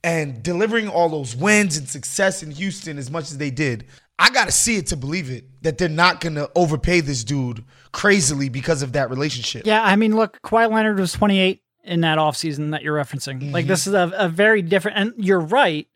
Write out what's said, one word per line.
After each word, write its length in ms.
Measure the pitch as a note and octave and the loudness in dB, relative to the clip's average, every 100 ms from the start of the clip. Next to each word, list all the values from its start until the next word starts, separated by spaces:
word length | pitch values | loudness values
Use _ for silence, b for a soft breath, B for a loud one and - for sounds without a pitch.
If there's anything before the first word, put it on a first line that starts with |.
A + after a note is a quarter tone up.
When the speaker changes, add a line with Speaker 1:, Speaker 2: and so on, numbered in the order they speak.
Speaker 1:
and 400 | E3+ E3 D3 A#2+ | -2 -2 -4 -6
delivering 460 | C3+ F3 G#3+ A3+ G#3+ | -4 0 0 0 0
all 220 | E3+ E3+ | 0 0
those 260 | D#3 C3 A#2+ | 0 -6 -2
wins 400 | G3 G#3+ G3+ D3+ | 4 4 4 -2
and 140 | C3 | -8
success 520 | - - - F#3+ F#3+ | -10 -6 0 0 -2
in 100 | D#3 | -12
Houston 460 | C#3+ G3 - E3 C#3+ | -8 -8 -8 -10 -10
as 140 | B2+ | -8
much 120 | E3 D#3 | -8 -8
as 120 | C#3 | -8
they 140 | C#3+ | -6
did, 320 | B2 D3 A2+ - b b - | -2 -2 -2 -10 b b 2
I 120 | G3+ | 2
gotta 240 | B3+ G#3+ | 4 0
see 240 | - A#3 G#3+ | 0 0 -2
it 100 | D3 | -2
to 80 | D#3+ | -6
believe 340 | C3+ F3+ C3+ | -6 -6 -8
it, 140 | B2 - _ | -12 -14 _
that 140 | D#3+ C#3+ | -4 0
they're 120 | F3 | -2
not 320 | D#3 F3+ E3+ | 2 2 2
gonna 260 | E3 D3+ D3 F3 | -4 -4 -2 2
overpay 460 | E3+ D3 E3 F3 | 2 2 2 2
this 240 | C#3+ C3 A2 | 0 -4 -4
dude 400 | C#3+ B2+ A2+ - b b | -4 -4 -6 -14 b b
crazily 560 | - G#3 G3+ C#3 C#3+ C#3 | -2 2 4 2 -2 -4
because 340 | B2+ C3 D#3 | -4 -2 -2
of 120 | C#3 | 0
that 160 | C#3+ B2 | -2 -2
relationship. 560 | B2+ D3 B2+ G#2+ A2+ A3 | -2 -4 -4 -8 -4 2
Speaker 2:
Yeah, 180 | G#3+ | 4
I 140 | G#3+ G3+ | 4 4
mean, 180 | A3 A3 | 4 2
look, 240 | A3 - | 0 -4
Kawhi 300 | - A3+ A3+ | 0 2 4
Leonard 280 | A3 A3 G3+ | 2 2 0
was 120 | F3+ | -2
twenty-eight 500 | - G#3 G3 F#3 F#3+ _ _ | 0 2 4 2 0 _ _
in 180 | - E3+ | -4 0
that 160 | E3 D#3 | 2 2
offseason 540 | D3+ C#3 E3 C#3+ D3+ | 2 0 -6 -4 -4
that 120 | D3+ | -4
you're 120 | D3+ D3+ | -4 -4
referencing. 560 | C#3 C#3+ - C3 C#3+ | -4 -8 -10 -8 -4
Like, 120 | E3 | -2
Speaker 1:
Mm-hmm. 60 | D3+ | 0
Speaker 2:
this 180 | F3+ F#3+ | 0 2
is 60 | |
a, 180 | G3+ F3 F#3+ | 2 0 0
a 140 | F#3 | -2
very 320 | E3 G#3 A3 | 2 4 4
different, 360 | E3+ F#3+ G3 G3+ | 2 0 0 -2
and 160 | G3+ A#3+ | -2 -2
you're 220 | F#3+ F#3+ | 2 2
right 480 | D#3 B3 A#3 D3+ - | 4 4 4 0 -8